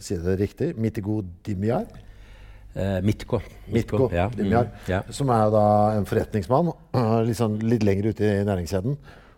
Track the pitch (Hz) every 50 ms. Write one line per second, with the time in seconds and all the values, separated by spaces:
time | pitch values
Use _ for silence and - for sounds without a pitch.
0 | - - 101 85 82 92 95 92 101 95 - - - - 147 110 113 107 - 113
1 | 98 104 107 110 98 87 85 - - 117 101 90 101 110 123 185 233 - - -
2 | - - - - - - - - - - - - - - - 95 95 98 98 92
3 | 92 104 110 - - - 123 104 - - - - - - 101 117 - - 110 104
4 | 131 110 87 85 92 107 120 101 202 101 110 117 120 107 - - - - 90 98
5 | - - 117 - 143 131 120 110 107 107 107 107 104 104 104 104 104 107 110 107
6 | 95 - 107 113 - - - 104 95 - 127 147 175 165 - - - - - 127
7 | 117 110 113 113 113 120 110 - 117 107 107 107 113 113 120 107 110 101 98 98
8 | 101 110 101 - 104 107 101 98 101 104 98 90 87 - 101 92 95 127 147 -
9 | - - - - - - -